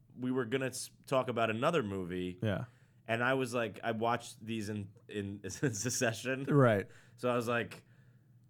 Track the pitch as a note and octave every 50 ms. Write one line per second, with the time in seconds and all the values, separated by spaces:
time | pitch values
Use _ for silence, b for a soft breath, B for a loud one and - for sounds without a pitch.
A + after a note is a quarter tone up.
0 | _ - - A#2+ B2+ B2+ B2+ C3 B2 G#2+ B2+ C3 C3 C#3 - - - - - -
1 | - - C#3 C3 - B2+ A2+ A#2 A2+ A2 A2 A2+ C3+ E3 E3+ D3+ A2 G2 G2 F#2+
2 | F2+ E2+ F#2 F2+ F2+ F2+ F2+ - A2 G#2+ F#2+ - B2 b b b b b b b
3 | b - A2+ A#2 B2 B2+ C3+ C3+ C3 A2 A#2+ B2 A2+ G#2 - - - A#2 A2 A2
4 | A2+ A#2 A#2+ A#2+ - - - - A2+ G#2+ A2+ A2 G2+ G#2 G#2+ G2+ G2 G2+ - -
5 | - - G#2 G#2 G2+ G2 G2+ G2+ - G2 - - D#3 B2+ G#2+ G2 A2 B2+ - -
6 | B2+ A2+ A2 - - B2 C3 C3 C#3 - D3 C#3+ C3 A#2 G#2+ G2 - b b b
7 | b b b - - B2 B2 B2 A2+ A#2+ A#2+ A#2 G#2+ E2+ - - b b b b
8 | b b b b b b b b -